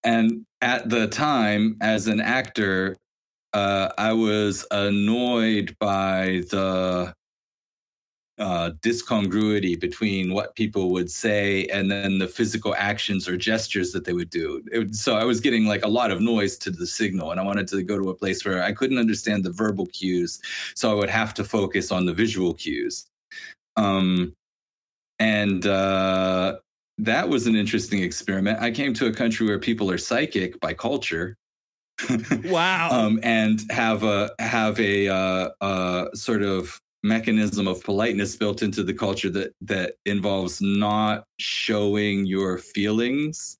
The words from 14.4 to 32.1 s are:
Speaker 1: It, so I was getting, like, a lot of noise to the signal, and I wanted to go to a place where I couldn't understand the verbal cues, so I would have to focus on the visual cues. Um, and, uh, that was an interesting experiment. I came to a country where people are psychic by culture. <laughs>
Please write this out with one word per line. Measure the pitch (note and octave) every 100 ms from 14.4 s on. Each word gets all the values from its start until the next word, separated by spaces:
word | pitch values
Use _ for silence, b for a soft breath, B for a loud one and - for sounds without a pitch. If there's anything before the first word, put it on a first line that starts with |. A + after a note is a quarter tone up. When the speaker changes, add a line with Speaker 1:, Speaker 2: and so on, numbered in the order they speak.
| D#2+ C#2 -
Speaker 1:
It, | A2+ A2 G#2+
so | C3+ A2
I | A#2
was | A2+
getting, | C3+ A#2+ G#2+
like, | G2+
a | G#2+
lot | A#2 A#2+
of | F#2
noise | A2+ A2+ G2 -
to | -
the | E2+ F2
signal, | - G#2 F#2 D#2+
and | F2
I |
wanted | G2 G2+ F#2
to | G2
go | F#2 G2+
to | F#2+
a | F#2
place | F#2+ F2+ G2+
where | F#2
I | F2+
couldn't | G#2+ C3 C3
understand | A2+ G#2+ - G#2
the | F#2
verbal | F2 G#2+ G2 F2+
cues, | - F#2+ F2+ F2 - B B B -
so | A#2+
I |
would | G#2 G2
have | A2 A2
to | -
focus | G#2+ A2+ G2 G2 F2+
on | F#2 F2+
the |
visual | E2+ A2+ G#2 F2+
cues. | E2 - B1 A#1 - - _ _ B B B _ -
Um, | G#2 F#2+ F#2 F2+ F2 - _ _ _ _ _ _ _ _
and, | A2 G#2+ G#2 F#2+ G2+
uh, | G2 G2 F#2+ F#2+ F#2+ F#2 F#2 F#2 - _ _ _ -
that | A2 B2+ F#2
was | C3 A#2
an | A2
interesting | G#2 G#2+ - G2+
experiment. | F2+ - - F#2+ G2 A2
I | A#2+
came | A2+ C#3+
to | A2+ B2
a |
country | A2 A#2 A2 A2
where | G2+
people | - A2+ G2
are | F2
psychic | - A#2 D3+ G#2 F#2 -
by | D#2+ D#2
culture. | A#2 C#3 - E2 D#2 - _ _ _ _ _ -
<laughs> | -